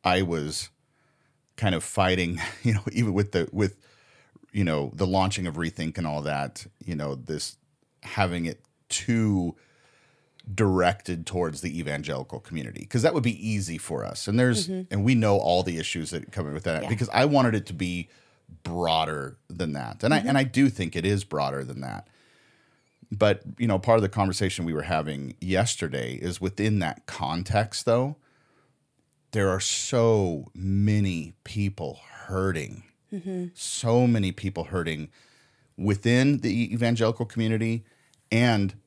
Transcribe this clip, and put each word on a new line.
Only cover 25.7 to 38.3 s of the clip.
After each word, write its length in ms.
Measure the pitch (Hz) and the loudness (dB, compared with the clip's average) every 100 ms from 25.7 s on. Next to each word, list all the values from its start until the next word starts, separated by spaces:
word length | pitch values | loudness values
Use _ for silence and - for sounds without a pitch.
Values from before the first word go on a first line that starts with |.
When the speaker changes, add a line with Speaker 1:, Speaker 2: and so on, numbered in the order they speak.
| - 85 67 60 | 0 -4 -4 -6
Speaker 1:
is 260 | 64 90 87 | -6 -6 -4
within 380 | 92 95 107 104 | -6 0 0 2
that 260 | 82 - - | 0 -6 -14
context, 800 | - 71 85 95 104 110 - | -6 -4 -4 0 0 0 -4
though, 320 | - 117 135 151 _ _ _ _ _ _ _ _ _ _ _ | 0 2 0 -6 _ _ _ _ _ _ _ _ _ _ _
there 180 | 110 98 | 2 2
are 100 | 95 | 2
so 880 | - - - 123 117 110 92 78 65 | -2 -4 0 4 4 4 2 -2 -10
many 800 | - 95 98 104 107 98 85 78 - | -6 0 2 4 4 2 -2 -8 -14
people 560 | - 110 101 98 76 - - - - | -10 -4 -4 -4 -10 -10 -20 -20 -6
hurting. 580 | 95 95 80 69 - - _ _ | 0 0 -2 -6 -12 -20 _ _
Speaker 2:
Mm-hmm. 340 | 202 180 185 175 | -10 -6 -6 -8
Speaker 1:
So 520 | - - - 117 120 123 | -8 -8 -2 4 4 6
many 260 | 117 95 | 4 0
people 320 | 92 95 90 | -2 -6 -6
hurting 460 | 82 95 82 76 76 _ _ _ _ _ _ - | -4 -2 -2 -4 -8 _ _ _ _ _ _ -4
within 640 | 98 98 117 123 135 139 | -2 2 4 6 6 4
the 120 | 120 | 0
e-, 200 | 107 113 | 0 0
evangelical 540 | 113 117 113 113 117 110 | 0 2 4 2 0 -4
community 580 | - 110 110 113 117 - _ _ _ _ | -2 0 0 0 -2 -6 _ _ _ _